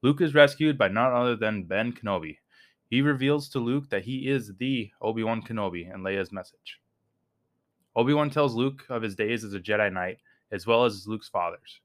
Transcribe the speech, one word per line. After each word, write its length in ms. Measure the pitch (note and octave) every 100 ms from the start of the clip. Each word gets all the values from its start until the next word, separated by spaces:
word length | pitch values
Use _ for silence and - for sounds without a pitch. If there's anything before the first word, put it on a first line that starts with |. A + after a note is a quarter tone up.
Luke 180 | B2+ C#3+
is 140 | E3
rescued 420 | C#3+ C#3+ - D#3 C#3+
by 120 | G2+
none 240 | G2+ B2+
other 240 | B2 B2 A#2
than 260 | A2 G#2+
Ben 300 | E2+ F#2+ A#2
Kenobi. 460 | A#2+ A2 F#2+ D#2+ D2+ _ _ _ _ _
He 120 | A#2+
reveals 480 | C#3+ C#3+ C3+ D3 C#3
to 100 | C3+
Luke 280 | A#2+ C#3 C#3
that 140 | G2+
he 240 | F#2 C3 C3+
is 280 | C#3 G#2 F#2+
the 340 | B2+ C3 G#2 _
Obi-Wan 420 | G#2+ A2+ A2 A2+
Kenobi 500 | - A2+ G2 F2 E2+
and 120 | G2
Leia's 280 | F#2+ G2 F#2
message. 480 | G2+ F2+ _ - - _ _ _ _ _ _ _ _ _ _ _
Obi-Wan 360 | - A#2+ D3 D3
tells 260 | D3 C#3+ A2+
Luke 280 | C3 C#3 -
of 140 | B2
his 120 | A2
days 300 | F#2+ G#2+ A#2
as 100 | G#2+
a 60 | G2
Jedi 320 | F2+ G#2 G#2
Knight, 260 | F#2 F#2 - _ _ _
as 160 | G2+ F#2
well 180 | A#2
as 220 | A#2+ G2+ F#2+
Luke's 220 | A2 -
father's. 520 | - F2 E2+ - -